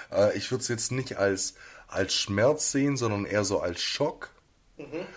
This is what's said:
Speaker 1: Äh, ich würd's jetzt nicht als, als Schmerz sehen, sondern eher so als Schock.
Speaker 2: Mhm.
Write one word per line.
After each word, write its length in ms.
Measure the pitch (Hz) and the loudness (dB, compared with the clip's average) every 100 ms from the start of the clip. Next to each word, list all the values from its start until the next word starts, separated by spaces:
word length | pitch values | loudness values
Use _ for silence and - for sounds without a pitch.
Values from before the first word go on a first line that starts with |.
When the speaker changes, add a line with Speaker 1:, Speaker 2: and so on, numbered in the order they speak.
| - | -4
Speaker 1:
Äh, 260 | 90 104 95 | 4 4 2
ich 120 | - | -2
würd's 180 | 123 - | -2 -2
jetzt 220 | 117 - | -2 -2
nicht 240 | 127 127 - | -2 -4 0
als, 380 | 98 95 - - - - - | 2 2 -2 -8 -18 -20 -6
als 240 | - 95 | -2 0
Schmerz 580 | - - 101 120 151 - | 0 0 4 4 4 0
sehen, 240 | 139 143 139 | 2 2 0
sondern 300 | 117 101 98 | 0 -2 0
eher 180 | 101 | 0
so 160 | 98 92 | 2 0
als 220 | 87 87 | 0 -4
Schock. 480 | - - 147 - - - _ _ _ - | -4 -2 -2 -4 -14 -18 _ _ _ -18
Speaker 2:
Mhm. 280 | 143 156 190 | -10 -10 -10